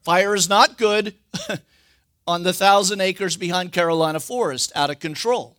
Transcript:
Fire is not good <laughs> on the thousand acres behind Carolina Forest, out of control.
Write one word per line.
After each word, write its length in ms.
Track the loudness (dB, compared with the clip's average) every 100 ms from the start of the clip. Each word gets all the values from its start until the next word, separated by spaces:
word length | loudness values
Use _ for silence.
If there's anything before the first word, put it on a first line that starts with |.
Fire 320 | 2 0 2 0
is 140 | 2
not 280 | 4 4 2
good 380 | 0 0 -2 -12 _ -12 -10
<laughs> 120 | -10 _ _ _ _ _ _ -4
on 160 | -2
the 100 | -2
thousand 480 | 2 6 6 4 0
acres 360 | -2 -2 -4 -4
behind 340 | -4 -4 -2
Carolina 480 | 0 0 2 0 -2
Forest, 520 | -6 -4 -2 -2 -4 -2
out 140 | -2
of 100 | -2
control. 560 | -8 -6 -2 -4 -4